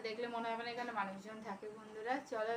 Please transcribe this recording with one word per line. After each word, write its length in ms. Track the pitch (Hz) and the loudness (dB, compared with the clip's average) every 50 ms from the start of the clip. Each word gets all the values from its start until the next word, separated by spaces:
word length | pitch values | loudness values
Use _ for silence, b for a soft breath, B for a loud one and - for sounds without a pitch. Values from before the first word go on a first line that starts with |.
| 226 | 0
দেখলে 200 | 220 214 233 240 240 233 | 0 0 0 0 0 2
মনে 120 | 233 233 226 | 2 2 2
হবে 120 | 226 226 233 | 2 2 0
না 40 | 240 233 | 0 0
এখানে 180 | 247 240 240 226 208 | 0 0 0 2 2
মানুষজন 380 | 196 196 196 196 196 214 220 220 220 | 2 2 0 -4 -6 -6 -8 -6 -4
থাকে 200 | 220 196 196 214 214 214 | -4 -4 -4 -4 -8 -8
বন্ধুরা। 360 | 220 214 214 214 220 220 240 262 285 285 - | -8 -10 -8 -8 -2 2 2 2 2 2 0
চলো 200 | 247 220 214 226 233 | 0 2 4 4 4